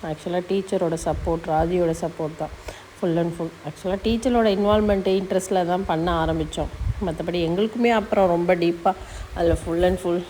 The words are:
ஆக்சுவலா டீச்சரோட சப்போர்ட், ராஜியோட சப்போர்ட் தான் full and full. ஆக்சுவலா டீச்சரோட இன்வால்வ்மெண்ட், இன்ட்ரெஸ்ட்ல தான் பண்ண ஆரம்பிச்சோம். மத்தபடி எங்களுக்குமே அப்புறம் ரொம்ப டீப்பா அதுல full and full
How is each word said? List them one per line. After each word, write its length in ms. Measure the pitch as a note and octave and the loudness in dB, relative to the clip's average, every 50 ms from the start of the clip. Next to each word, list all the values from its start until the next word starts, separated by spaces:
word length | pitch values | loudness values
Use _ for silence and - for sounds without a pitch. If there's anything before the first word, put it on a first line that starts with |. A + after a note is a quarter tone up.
| - | -6
ஆக்சுவலா 360 | E3 D#3 D3+ - F#3 F3 F3+ F3+ F3+ | -8 -8 -6 -6 -4 -2 -2 -2 0
டீச்சரோட 480 | F#3+ G3 F#3+ - - F#3+ F3+ E3 D#3+ E3 - | -2 -2 0 0 -2 0 0 0 -2 -2 -2
சப்போர்ட், 440 | E3+ D3+ - - E3+ E3 E3 E3 E3+ | -2 -2 -2 -2 -2 -2 -2 -2 0
ராஜியோட 460 | D#3 D#3 D#3+ E3+ F3+ F3+ F3 E3 D#3+ E3 - | 2 2 2 2 2 2 2 2 0 -2 -4
சப்போர்ட் 340 | D#3+ E3 - D#3+ D3+ D#3+ - | -6 -6 -6 -8 -8 -6 -8
தான் 160 | D#3 D3+ - - - - - - - - - - | -8 -10 -10 -12 -14 -16 -16 -16 -20 -20 -10 -4
full 160 | - F3 E3 E3+ | -2 0 0 2
and 160 | E3+ F3 E3+ - | 0 -2 -2 -4
full. 120 | E3+ E3+ - - - | -8 -8 -8 -10 -12
ஆக்சுவலா 340 | D3+ D#3 - - F#3+ F#3 G3+ - | -12 -12 -8 -4 -4 -4 -2 0
டீச்சரோட 440 | A3 A#3 A3+ A3+ C4 A#3+ A#3+ A3+ A3 G3 F#3+ | 0 0 2 2 2 2 4 4 4 4 4
இன்வால்வ்மெண்ட், 540 | G3+ G3+ G#3 G#3+ G#3+ G#3 G3+ G3 F#3 G3 F#3+ G3 | 4 4 4 4 4 4 2 2 2 2 2 2
இன்ட்ரெஸ்ட்ல 440 | F#3+ F#3 G3 F#3 F#3 - G#3 F#3 F3+ | 0 0 -2 -2 0 0 0 0 2
தான் 200 | E3+ F3+ F3+ F#3+ | 2 0 -2 0
பண்ண 400 | F#3 E3+ D#3+ E3 F3+ E3+ E3 D#3+ | -2 -2 0 0 0 0 0 2
ஆரம்பிச்சோம். 460 | D#3+ D#3+ D#3+ D#3 D3+ - - D3+ D3 - - - - - - G#3 | 0 0 -2 -2 -4 -4 -6 -6 -6 -6 -4 -2 -2 -2 -2 -2
மத்தபடி 360 | F3+ D#3+ D#3+ D#3+ F3 F3 F3+ | -4 -4 -4 -4 -4 -2 0
எங்களுக்குமே 480 | E3+ D#3+ E3+ F#3 G#3+ A3 A3 A#3+ A#3+ A#3+ | 0 0 2 2 0 0 0 2 2 4
அப்புறம் 380 | A#3 A3 G3+ - - G3+ G3 F3+ | 4 2 0 0 2 2 4 4
ரொம்ப 280 | F3 E3+ E3+ F3 F#3 | 4 2 4 2 2
டீப்பா 380 | F3 E3+ E3+ E3+ E3+ - G3 F#3 - - - - - - - - | 4 4 0 0 2 0 0 0 0 -6 -14 -12 -12 -12 -10 -4
அதுல 220 | F#3+ F3 E3+ E3 E3 - F3 | 0 2 2 2 2 0 -2
full 160 | E3 E3+ F3+ | 0 2 4
and 160 | F3+ F#3 F3+ - | 2 2 2 0
full 160 | F3 E3+ F3+ F3 - | 0 0 0 -2 -6